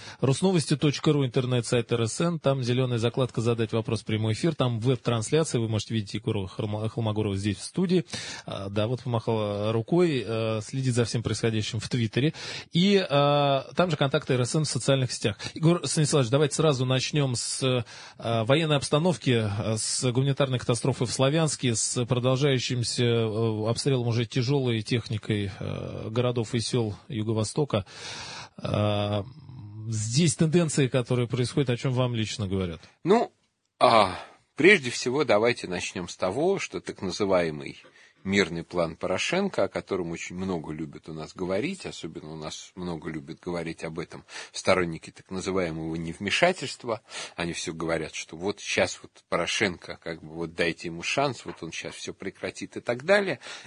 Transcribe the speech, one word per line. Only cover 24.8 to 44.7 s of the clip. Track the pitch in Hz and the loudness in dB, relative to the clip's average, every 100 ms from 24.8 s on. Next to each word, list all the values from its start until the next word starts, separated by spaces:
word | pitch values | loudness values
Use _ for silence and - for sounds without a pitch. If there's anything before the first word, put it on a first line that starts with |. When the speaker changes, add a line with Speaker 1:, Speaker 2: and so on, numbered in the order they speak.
Speaker 1:
техникой, | 107 123 - 110 - 107 98 - | 0 -2 -2 -6 -2 0 -2 -6
э, | 101 92 87 92 107 | -8 -6 -8 -8 -4
городов | 113 123 120 107 | 0 0 0 -2
и | 120 | -2
сел | 107 127 110 95 - | 0 0 -2 -4 -8
Юго-Востока. | 110 107 110 107 - 147 - - - - - - - - - | -6 -2 0 0 0 0 0 -2 -12 -14 -12 -12 -14 -16 -10
Э, | - 107 104 104 104 104 98 - - - 104 107 110 | -4 0 0 0 0 -2 -4 -14 -18 -16 -16 -12 -6
здесь | 110 110 123 170 - | -4 0 2 2 4
тенденции, | 160 175 165 - 131 | 4 4 4 2 2
которые | 135 120 123 120 | 2 0 0 0
происходят, | 123 123 - 127 | 0 0 0 0
о | 120 | 0
чем | 139 | 0
вам | 127 127 | 0 0
лично | 117 107 - 98 | 0 -4 -4 -2
говорят? | 95 90 80 - _ | -2 -2 -6 -14 _
Speaker 2:
Ну, | 156 220 - _ _ _ _ - | 2 2 2 _ _ _ _ 4
а, | 127 117 95 90 - - _ - | 6 8 6 2 -12 -20 _ 4
прежде | 160 202 123 | 8 8 4
всего, | - 127 135 | -4 -2 0
давайте | 131 104 117 110 92 | 4 4 4 0 -4
начнем | 87 - 95 87 | -6 -6 -8 -8
с | - | -2
того, | 92 110 175 190 | -2 0 0 -2
что | - 92 | -4 -8
так | - - | -10 -8
называемый | 95 82 101 92 85 76 69 - - _ - _ | -6 -2 2 2 2 -4 -10 -14 -18 _ -20 _
мирный | 95 101 85 85 | 0 2 2 0
план | 80 90 82 - | -4 0 -2 -2
Порошенко, | 90 92 - 180 202 - | -4 -2 0 0 0 0
о | 98 | -2
котором | 90 - 95 85 | -2 -4 -4 -4
очень | 82 - 90 | -6 -8 -6
много | 95 87 78 | -4 -4 -4
любят | 78 78 78 - | -8 -8 -10 -12
у | |
нас | 78 76 | -12 -12
говорить, | - 90 95 151 196 87 | -8 -4 -2 -4 -6 -10
особенно | - 85 80 76 | -10 -12 -12 -12
у | 80 | -10
нас | 78 - - | -10 -12 -16
много | - 87 80 82 | -10 -6 -6 -6
любят | 78 71 80 | -10 -10 -12
говорить | - 87 82 80 | -6 -6 -6 -8
об | 85 80 | -8 -8
этом | 78 - - - - | -10 -12 -16 -16 -14
сторонники | - - | -6 2